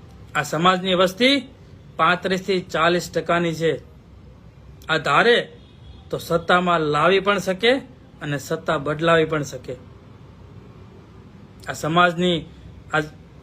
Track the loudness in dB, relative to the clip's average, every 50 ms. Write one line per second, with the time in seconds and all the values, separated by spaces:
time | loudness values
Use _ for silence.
0 | -20 -20 -20 -20 -16 -8 -6 -6 -4 -2 -2 2 2 2 2 2 0 0 2 2
1 | 2 2 2 2 2 4 4 2 -2 -6 -18 -20 -20 -20 -20 -20 -20 -12 -4 0
2 | 2 2 2 0 0 -2 -4 -4 -2 -2 -2 -2 -2 -4 -2 0 2 2 2 0
3 | -2 -2 -4 -4 -2 0 0 0 0 -2 -2 0 0 0 -2 -2 -6 -16 -20 -20
4 | -20 -20 -20 -20 -20 -20 -20 -20 -20 -20 -20 -20 -20 -20 -20 -14 -6 -4 -4 -2
5 | 0 2 2 4 4 4 4 2 0 -4 -10 -20 -20 -20 -20 -20 -20 -20 -20 -20
6 | -14 -10 -10 -8 -6 -2 -2 -2 0 2 2 2 2 2 0 0 0 0 0 2
7 | 2 2 2 2 2 0 0 0 0 -4 -4 0 2 2 2 0 -2 -8 -20 -20
8 | -20 -20 -18 -12 -8 -8 -6 -6 -6 -6 -6 -6 -2 -2 -4 -2 -2 -4 -4 -2
9 | 2 4 4 4 4 2 0 -4 -4 -6 -10 -14 -12 -12 -14 -14 -14 -20 -20 -20
10 | -20 -20 -20 -20 -20 -20 -20 -20 -20 -20 -20 -20 -20 -20 -20 -20 -20 -20 -20 -20
11 | -20 -20 -20 -20 -20 -20 -20 -20 -20 -20 -20 -18 -12 -12 -10 -6 -4 0 2 4
12 | 4 4 2 0 0 0 0 -2 -4 -10 -18 -20 -20 -20 -20 -20 -12 -4 -4 -2
13 | -2 -4 -10 -20 -20 -20 -20 -16